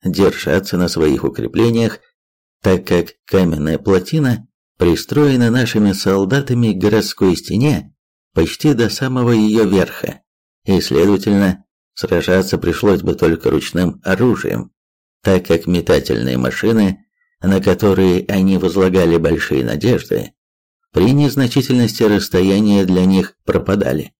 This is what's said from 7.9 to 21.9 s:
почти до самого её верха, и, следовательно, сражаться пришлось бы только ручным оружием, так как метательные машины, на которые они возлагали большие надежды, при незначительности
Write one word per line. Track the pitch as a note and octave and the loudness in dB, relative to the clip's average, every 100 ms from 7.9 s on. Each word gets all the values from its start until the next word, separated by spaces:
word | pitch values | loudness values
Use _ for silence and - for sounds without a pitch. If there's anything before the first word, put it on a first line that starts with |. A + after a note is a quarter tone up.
| _ _ _ _ | _ _ _ _
почти | - D#2+ - D3+ | -2 -2 -2 -2
до | A#2+ A2 | 0 -2
самого | - C3+ B2+ A#2+ | -2 -6 -2 0
её | A2+ G#2+ A2 | 2 2 2
верха, | G#2 F#2+ - - - - _ _ _ _ | 2 0 -2 -6 -10 -12 _ _ _ _
и, | - F#2 | -2 -2
следовательно, | - C#2+ F#2+ G2 G#2+ G2+ G2 F#2 _ _ _ | 0 0 2 0 0 2 0 -2 _ _ _
сражаться | - - F2 F2+ F#2 F#2+ E2+ | -10 -4 -2 0 0 0 -2
пришлось | E2+ E2+ G#2 F#2 | -4 0 0 0
бы | F2 | 0
только | E2 E2+ E2 - | 0 0 0 0
ручным | D2 - F2 F2+ - | -2 -2 -2 -2 -4
оружием, | - F#2+ B2 G2+ - A#1 - _ _ _ _ _ | -4 0 0 0 -4 -6 -10 _ _ _ _ _
так | - F#2 - | 0 0 0
как | E2 - | -2 0
метательные | F2 - D2+ - A1+ B1+ B1+ | -2 2 0 0 -4 -2 -2
машины, | B1 - G#2 A2+ G2 G2 _ _ _ - | -4 -2 0 2 2 -2 _ _ _ -6
на | F#2 F#2+ | 0 0
которые | F#2+ F2+ G#2 F#2+ F#2+ F2+ - | 2 2 2 4 2 2 0
они | G2+ F#2+ F#2 | 0 2 2
возлагали | F2+ F#2+ F#2 F#2 E2+ E2+ | 0 0 2 2 2 2
большие | D#2 D#2+ - C#2 | 0 -2 -2 -2
надежды, | A#1 D2+ A#2 G2+ - - - _ _ _ _ _ _ | -2 -2 0 -2 -2 -6 -6 _ _ _ _ _ _
при | - G#2 | 0 2
незначительности | C#3+ C#3+ C#3 B2 C#3 B2+ B2 A2 | 4 2 0 0 0 0 0 0